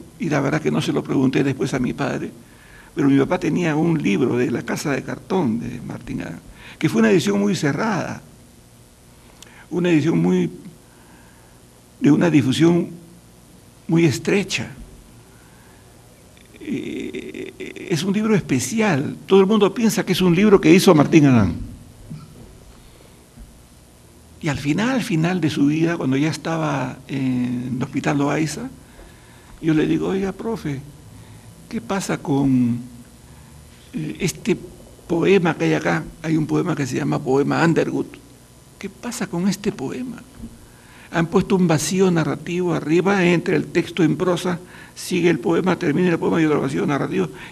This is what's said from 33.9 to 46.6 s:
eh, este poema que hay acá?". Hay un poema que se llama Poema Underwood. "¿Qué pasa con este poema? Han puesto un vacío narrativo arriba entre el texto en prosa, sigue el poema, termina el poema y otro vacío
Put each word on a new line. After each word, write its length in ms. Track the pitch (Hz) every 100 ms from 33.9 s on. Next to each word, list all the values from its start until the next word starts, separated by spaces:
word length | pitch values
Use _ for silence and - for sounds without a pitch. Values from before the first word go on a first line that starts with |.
eh, 240 | - 151 -
este 380 | 185 - - - - - - - -
poema 480 | - 160 196 170 151
que 100 | 165
hay 80 | 156
acá?". 280 | 170 165 160 -
Hay 140 | 160 160
un 100 | 151
poema 300 | 151 160 147
que 100 | 131
se 120 | 131
llama 220 | 139 147
Poema 440 | 120 135 143 135
Underwood. 440 | 165 147 127 135 135 - - - - - - -
"¿Qué 120 | 202
pasa 380 | - 240 - 208
con 200 | 170 196
este 240 | 190 214
poema? 500 | - 131 254 254 - - - 117 - - - - - -
Han 160 | 170 165
puesto 280 | 190 - 190
un 120 | 180
vacío 440 | 151 - 185 190
narrativo 600 | 165 147 139 - 175 175
arriba 500 | 156 151 170 180 202
entre 320 | 175 170 - 156
el 120 | 147
texto 360 | 170 165 -
en 140 | 156 147
prosa, 420 | 180 175 170 170 - - -
sigue 360 | - - 175 170
el 100 | 165
poema, 380 | - 170 185 170
termina 300 | 151 147 180
el 100 | 165
poema 220 | 190 180
y 40 | 156
otro 140 |
vacío 260 | 139